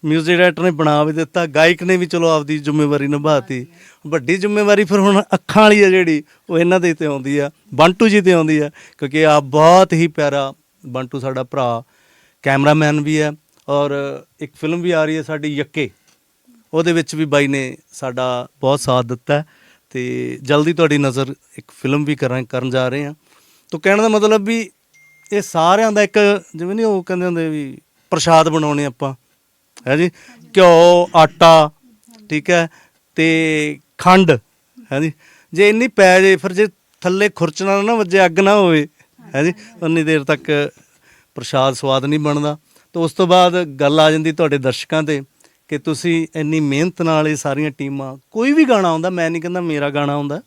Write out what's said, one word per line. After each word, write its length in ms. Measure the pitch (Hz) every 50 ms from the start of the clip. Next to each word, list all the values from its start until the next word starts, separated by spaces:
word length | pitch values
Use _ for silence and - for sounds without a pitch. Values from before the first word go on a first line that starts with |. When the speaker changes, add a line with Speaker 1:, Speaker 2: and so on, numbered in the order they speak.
| -
Speaker 1:
ਮਿਊਜ਼ਿਕ 340 | 156 156 160 160 160 180 170
ਡਾਇਰੈਕਟਰ 260 | 180 180 160 160 170
ਨੇ 80 | 185
ਬਣਾ 320 | 165 147 160 151 147 147 151
ਵੀ 100 | 156 156
ਦਿੱਤਾ, 320 | 156 165 143 _ 185 170
ਗਾਇਕ 380 | 165 135 151 160 165 175 175 175
ਨੇ 120 | 180 185 180
ਵੀ 80 | 180
ਚਲੋ 220 | 165 - 175 165 165
ਆਪਦੀ 280 | 160 156 147 143 156 151
ਜ਼ਿੰਮੇਵਾਰੀ 500 | 143 147 147 156 151 147 147 143 139 139
ਨਿਭਾਤੀ। 480 | 147 143 147 156 151 143 117 - 135
Speaker 2:
ਹਾਂਜੀ। 540 | 127 123 - _ _ - - _ _ _ 151
Speaker 1:
ਵੱਡੀ 260 | 147 - 127 120 180 196
ਜ਼ਿੰਮੇਵਾਰੀ 460 | 185 208 208 208 208 202 208 196 214
ਫਿਰ 160 | 156 196 208
ਹੁਣ 220 | 190 202 202 196 202 _ -
ਅੱਖਾਂ 280 | - _ - - 214
ਵਾਲੀ 200 | 214 214 208 208 202
ਆ 60 | 190
ਜਿਹੜੀ, 340 | 185 190 180 165 160 147 147 _ _ _ _ _
ਉਹ 100 | 185 165
ਇਹਨਾਂ 200 | 170 175 180 185
ਦੇ 140 | 175 175 165
ਤੇ 120 | 156 165
ਆਉਂਦੀ 320 | 151 143 139 127 139 143 147
ਆ, 120 | 143 143 - _ _ _ -
ਬੰਟੂ 340 | 131 156 175 190 - 233 220
ਜੀ 140 | 196 208
ਤੇ 120 | 190 185 185
ਆਉਂਦੀ 240 | 170 160 156 156 151
ਆ, 100 | 147 147 - - - - _ _
ਕਿਉਂਕਿ 280 | - 135 135 156 156
ਆਪ 180 | 151 151 147 139
ਬਹੁਤ 500 | 135 127 151 156 165 175 185 190 185 185
ਹੀ 140 | 160 165 165
ਪਿਆਰਾ 460 | 151 - 151 143 139 143 139 135 131 _ _ _ _ _ _
ਬੰਟੂ 360 | - 123 131 131 123 - 139
ਸਾਡਾ 240 | 120 135 131 127 131
ਭਰਾ 400 | 127 - 143 131 123 117 117 120 _ _ _ _ _ _ _ _ _ _ _ _
ਕੈਮਰਾਮੈਨ 580 | 143 139 135 139 147 151 156 156 147 147 151
ਵੀ 180 | 147 147 156 151
ਹੈ, 100 | 151 151 147 151 _ _ _ _ _ -
ਔਰ 240 | 143 143 143 143 143 143 139 139 139 139 - _ _ _
ਇੱਕ 160 | 156 139 _
ਫਿਲਮ 260 | _ - 156 165 175
ਵੀ 100 | 170 180
ਆ 140 | 175 160 156
ਰਹੀ 120 | 156 156 160
ਹੈ 40 |
ਸਾਡੀ 320 | 151 - 156 151 147 151 147
ਯੱਕੇ, 340 | 139 147 - _ 160 143 - _ _ _ _ _ _ _ _ _ _ _ _ _ _ _ _ -
ਉਹਦੇ 200 | 156 165 170 170
ਵਿੱਚ 220 | 165 147 - -
ਵੀ 100 | 151 160
ਬਾਈ 220 | 147 143 143 143 139
ਨੇ 300 | 139 139 135 127 131 - _ _ _
ਸਾਡਾ 540 | - - 131 123 123 127 127 123 123 123 - _ _
ਬਹੁਤ 180 | - 131 139 143
ਸਾਥ 260 | - - 127 127 123
ਦਿੱਤਾ 280 | 117 123 120 _ - 147
ਹੈ। 120 | 147 156 _ _ _ _ _ _ _ _ _ _
ਤੇ 420 | 131 123 123 123 123 123 123 127 127
ਜਲਦੀ 320 | 135 131 147 147 151 160 175
ਤੁਹਾਡੀ 240 | 156 170 151 147 147
ਨਜ਼ਰ 360 | 143 135 123 131 135 127 139 _ _ _ _ -
ਇੱਕ 140 | - _
ਫਿਲਮ 340 | _ _ - 135 135 147 147
ਵੀ 100 | 143 151
ਕਰਾਂ-, 300 | 127 143 127 123 131 127
ਕਰਨ 240 | 113 - 127 123 131
ਜਾ 180 | 123 131 127 127
ਰਹੇ 160 | 123 139 147
ਹਾਂ। 80 | 143 151 _ _ _ _ _ _ _ _ _ _ _
ਤਾਂ 80 | - 165
ਕਹਿਣ 220 | - 196 196 208
ਦਾ 60 | 220 226
ਮਤਲਬ 360 | 214 214 202 214 220 220 196
ਵੀ 240 | 208 233 226 220 - _ _ _ _ _ _ _ _ _ _ _ _
ਇਹ 100 | 202 202
ਸਾਰਿਆਂ 500 | 196 - - 170 160 170 185 208 226 220
ਦਾ 100 | 214 208 208
ਇੱਕ, 140 | 196 _ 214 208 202 202 196 170 _ _
ਜਿਵੇਂ 200 | 160 170 180 196
ਨਹੀਂ 100 | 220 226
ਉਹ 180 | 220 208 190 175
ਕਹਿੰਦੇ 220 | - 185 180 180
ਹੁੰਦੇ 240 | 180 175 170 165 160
ਵੀ 280 | 156 151 143 135 131 - _ _ _ _ _ _
ਪ੍ਰਸ਼ਾਦ 380 | - 156 - 170 160 160 160 165
ਬਣਾਉਣੇ 360 | 156 160 156 151 147 143 143
ਆਪਾਂ, 280 | 143 123 _ 147 135 135 _ _ _ _ _ _ _ _ _ _ _ _ - - 127
ਹੈ 80 | 135 151
ਜੀ, 120 | 170 180 - _ - - - _ 170 - _
ਘਿਓ, 520 | 196 185 175 170 165 170 175 175 175 175 170 -
ਆਟਾ, 560 | 170 160 151 - - 170 165 165 160 156 151 _ _ _ _ _ _ _ _ _ - _ _
ਠੀਕ 200 | 156 151 147 -
ਹੈ, 180 | 175 175 165 160 _ _ _ _ _ _ _ _ _ -
ਤੇ 640 | 160 165 160 160 160 160 156 151 151 151 147 139 _ _ _ _
ਖੰਡ, 340 | - 180 185 185 190 165 151 113 _ _ _ _ _ _ _ - 233 _
ਹੈ 80 | 139 139
ਜੀ। 120 | 151 160 147 _ _ _ _ _ _ _ -
ਜੇ 160 | 160 202 208
ਇੰਨੀ 180 | 214 226 240 254
ਪੈ 320 | - - 196 185 180 185
ਜੇ, 140 | 190 190 190
ਫਿਰ 180 | 170 131 190 185
ਜੇ 140 | 180 214 202 _ _ _ _ _ _
ਥੱਲੇ 280 | - 180 185 190 202 208
ਖੁਰਚਣਾ 520 | 196 - 165 165 156 - 190 196 196 196
ਨਾ 140 | 202 214 233
ਵੱਜੇ, 300 | 226 208 175 170 196 190
ਅੱਗ 140 | 180 165 170
ਨਾ 160 | 190 190 208
ਹੋਵੇ, 320 | 208 196 175 165 156 143 147 _ _ _ _ _ _ _ - -
ਹੈ 80 | 135 151
ਜੀ, 100 | 170 180 - - - - -
ਉਨੀ 220 | 170 160 165 165 156
ਦੇਰ 200 | 151 160 156 139
ਤੱਕ 480 | 139 156 139 - - 151 143 143 - _ _ _ _ _ _ _ _ _ _ _ _ _
ਪ੍ਰਸ਼ਾਦ 380 | - 123 - - 139 131 135 131
ਸਵਾਦ 320 | 113 - 139 131 135 127
ਨਹੀਂ 140 | 139 147 156
ਬਣਦਾ। 380 | 151 147 147 147 147 147 147 151 _ _ _ _ _ _ _
ਤਾਂ 60 | 170
ਉਸ 120 | 165 165 -
ਤੋਂ 140 | - 190 175
ਬਾਅਦ 360 | 180 185 180 180 175 180 180 151 139 135
ਗੱਲ 200 | 143 139 147 160
ਆ 100 | 156 156
ਜਾਂਦੀ 200 | 156 160 156 160
ਤੁਹਾਡੇ 260 | 156 151 170 151 143 143
ਦਰਸ਼ਕਾਂ 460 | 127 131 120 - - _ - 156 156
'ਤੇ 180 | 147 156 139 135 _ _ _ _ _ _ _ _ _
ਕਿ 100 | 156 147
ਤੁਸੀਂ 500 | 143 160 156 - - 175 170 165 160 156 _
ਇੰਨੀ 240 | 160 156 147 156 160
ਮਿਹਨਤ 420 | 151 143 139 139 160 180 170 _
ਨਾਲ 260 | 175 160 160 156 156 156
ਇਹ 80 | 151
ਸਾਰੀਆਂ 360 | 139 - 147 139 139 151 151
ਟੀਮਾਂ, 440 | 139 _ 143 139 139 139 135 135 131 135 _ _
ਕੋਈ 220 | _ 220 226 262 285
ਵੀ 120 | 311 311
ਗਾਣਾ 240 | 254 247 208 190 175
ਆਉਂਦਾ, 200 | 165 160 160 185
ਮੈਂ 200 | 185 175 170 160
ਨਹੀਂ 120 | 165 165
ਕਹਿੰਦਾ 200 | 156 175 180 180
ਮੇਰਾ 280 | 175 170 156 147 143 143
ਗਾਣਾ 240 | 139 147 147 143 143
ਆਉਂਦਾ 280 | 147 143 143 147 160 -